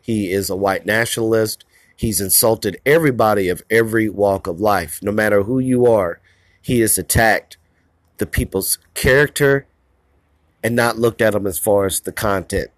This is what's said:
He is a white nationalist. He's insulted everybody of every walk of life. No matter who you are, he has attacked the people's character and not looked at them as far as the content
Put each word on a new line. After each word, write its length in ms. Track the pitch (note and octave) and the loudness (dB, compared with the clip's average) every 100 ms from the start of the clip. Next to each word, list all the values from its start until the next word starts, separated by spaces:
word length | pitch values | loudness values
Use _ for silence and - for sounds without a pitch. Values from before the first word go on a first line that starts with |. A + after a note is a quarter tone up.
He 300 | - A2 F#2+ | -4 -4 -2
is 180 | G2 F#2+ | -4 -4
a 60 | F#2+ | -4
white 300 | G2 F#2+ F#2 | -2 -2 -2
nationalist. 760 | A2 A#2 - A2 A2+ G#2+ - _ _ _ _ | -2 -2 -2 0 0 0 -6 _ _ _ _
He's 240 | A#2 G2 | -6 -4
insulted 640 | G2 - A2+ A2 G#2 F2+ - | -2 2 2 0 -2 -2 2
everybody 640 | D#3+ D#3 A#2 A2 G#2 F#2 | 2 2 2 2 2 0
of 140 | - - | -4 0
every 400 | A2+ A2+ A2+ A2 | 0 2 0 -2
walk 380 | F#2+ G2+ G2 F#2+ | 0 0 0 -4
of 120 | E2+ | -2
life. 400 | G#2 G2 D#2+ - | 0 0 -2 -6
No 100 | G2+ | -4
matter 320 | G#2+ G#2+ G#2 | 0 2 2
who 160 | G2+ C3 | 0 -2
you 260 | B2+ B2+ A#2+ | 0 2 4
are, 340 | A2 F2+ F2 _ _ _ _ | 2 0 -6 _ _ _ _
he 200 | - B2 | -2 0
has 180 | A2 F#2 | 2 0
attacked 600 | F2 B2 A2+ F#2+ _ - _ _ _ _ _ - | 0 2 2 2 _ -20 _ _ _ _ _ -10
the 80 | G#2 | -6
people's 540 | - B2 G2 - - _ - | -4 -4 -4 -4 -8 _ -4
character 720 | C#3 C3 D3 - C#3+ C#3 - _ _ _ _ _ _ _ _ _ | 2 4 2 2 2 2 -4 _ _ _ _ _ _ _ _ _
and 120 | A2 A#2+ | -2 0
not 220 | A#2+ A2 | 0 0
looked 240 | A#2 - | -2 2
at 120 | A2 | 0
them 120 | G2+ G2 | 0 -4
as 140 | F2 | -4
far 260 | - G2+ G2 | 0 2 2
as 160 | - | -4
the 100 | - | -10
content 600 | - A2 G2 F2 F#2+ - | -6 -2 -2 -4 -8 -8